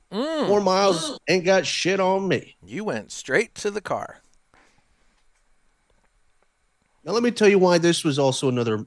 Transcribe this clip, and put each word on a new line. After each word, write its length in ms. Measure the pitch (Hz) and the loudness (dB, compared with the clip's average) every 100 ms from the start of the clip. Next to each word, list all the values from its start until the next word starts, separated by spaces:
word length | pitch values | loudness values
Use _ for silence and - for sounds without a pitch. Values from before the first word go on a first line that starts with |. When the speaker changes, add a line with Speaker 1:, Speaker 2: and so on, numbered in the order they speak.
| _ | _
Speaker 1:
Mm. 340 | 190 302 311 190 | -8 -6 -4 0
Speaker 2:
Four 140 | 208 | 0
miles 560 | 190 190 202 165 160 - - | 2 2 2 0 -4 -8 -2
ain't 180 | 185 175 | 0 2
got 200 | 190 139 | 2 0
shit 340 | - 165 190 | -2 -2 0
on 280 | 185 196 190 | 0 0 -2
me. 300 | 123 - _ | -4 -6 _
Speaker 1:
You 200 | 92 143 | -14 -10
went 280 | 214 117 92 | -6 -8 -8
straight 440 | - - 147 226 - | -14 -2 -2 -2 -6
to 160 | 208 | -8
the 100 | 202 | -8
car. 400 | - 113 - - _ _ _ _ _ _ _ _ _ _ _ _ _ _ _ _ _ _ _ _ _ _ _ _ _ _ _ _ | -6 -8 -8 -16 _ _ _ _ _ _ _ _ _ _ _ _ _ _ _ _ _ _ _ _ _ _ _ _ _ _ _ _
Speaker 2:
Now, 80 | 151 | -6
let 100 | 220 | -2
me 80 | 240 | 0
tell 180 | - 208 | 4 4
you 80 | 202 | 6
why 200 | 180 175 | 6 4
this 240 | 170 165 | 2 0
was 160 | 160 139 | 0 0
also 280 | 135 131 135 | 0 0 -2
another 360 | 123 117 107 | 0 -2 -4